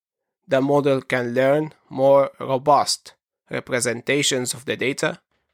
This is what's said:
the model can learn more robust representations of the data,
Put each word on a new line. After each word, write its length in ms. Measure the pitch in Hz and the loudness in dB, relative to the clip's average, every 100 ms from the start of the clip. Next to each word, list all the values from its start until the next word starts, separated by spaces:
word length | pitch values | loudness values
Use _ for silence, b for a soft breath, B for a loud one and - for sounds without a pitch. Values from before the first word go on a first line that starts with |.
| _ _ _ _ - | _ _ _ _ -4
the 140 | 131 | 0
model 400 | 135 143 139 135 | 2 2 2 -2
can 320 | - 131 120 | -2 -4 -2
learn 400 | 123 135 151 156 - - | 0 2 2 -2 -10 -12
more 400 | 139 135 139 135 - | 0 4 4 2 -2
robust 720 | 123 131 147 139 104 - - - _ _ - | -6 -2 2 2 2 -4 -8 -20 _ _ -10
representations 1040 | 131 - 127 117 117 - 139 139 131 123 | -10 -4 -4 -2 -4 -2 -2 0 -2 -4
of 100 | 123 | -8
the 140 | 120 110 | -6 -4
data, 420 | 120 139 - 175 _ _ _ | -4 -2 -4 -6 _ _ _